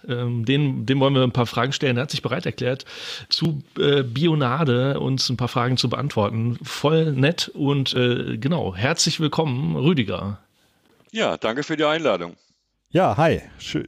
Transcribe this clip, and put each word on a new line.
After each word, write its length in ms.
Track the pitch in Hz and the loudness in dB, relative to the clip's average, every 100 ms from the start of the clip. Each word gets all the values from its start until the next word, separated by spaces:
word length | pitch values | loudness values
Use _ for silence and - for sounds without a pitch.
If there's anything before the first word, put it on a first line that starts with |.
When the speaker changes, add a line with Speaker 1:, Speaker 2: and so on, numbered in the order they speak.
| - | -6
Speaker 1:
Ähm, 380 | 123 120 120 113 | -4 -2 -2 2
den, 400 | 143 143 131 107 | 2 2 0 0
dem 140 | 139 | 2
wollen 140 | 135 135 | 4 4
wir 80 | |
ein 80 | 127 | 2
paar 140 | 127 117 | 2 0
Fragen 260 | 120 127 | 0 0
stellen. 240 | - 139 120 | 0 0 0
Er 60 | |
hat 80 | 151 | -2
sich 100 | 131 | -4
bereit 240 | 113 135 - | -4 -4 -4
erklärt, 400 | - 123 135 - - - - - | -4 -4 -4 -8 -14 -12 -12 -4
zu, 340 | - 160 147 - - | -2 0 -4 -6 0
äh, 260 | 147 143 | 2 2
Bionade 960 | 127 113 165 151 127 139 143 120 135 139 | 0 0 2 2 2 0 2 2 2 0
uns 280 | 135 131 - | -2 -2 -2
ein 60 | 120 | -2
paar 120 | 120 | -2
Fragen 260 | 127 120 127 | 0 0 0
zu 140 | 120 | 0
beantworten. 680 | 117 143 113 104 113 120 117 | -2 -2 0 0 0 -2 -4
Voll 480 | 135 - 143 160 160 | -8 -2 2 2 2
nett 360 | 131 139 139 - | 2 2 2 -4
und, 460 | - 143 143 131 127 | -2 0 0 0 2
äh, 420 | 123 123 131 117 | 2 0 -2 -4
genau, 380 | 135 170 95 90 | -2 -2 -2 -2
herzlich 440 | 127 165 170 - | 0 0 0 0
willkommen, 560 | 151 - 147 123 165 156 | -2 0 -2 0 -2 2
Rüdiger. 640 | 143 151 101 90 95 101 _ _ _ _ _ _ _ | 2 2 0 -4 -6 -8 _ _ _ _ _ _ _
Speaker 2:
Ja, 240 | 226 143 80 | -2 -2 0
danke 260 | 113 127 | -2 -2
für 120 | 151 156 | -2 0
die 100 | 151 | 2
Einladung. 500 | 160 143 92 85 85 _ _ _ _ _ | 2 2 0 -2 -12 _ _ _ _ _
Speaker 3:
Ja, 260 | 165 160 104 | 2 2 4
hi. 240 | 160 90 - - | 2 2 -4 -16
Schö-, 260 | - - | -8 -8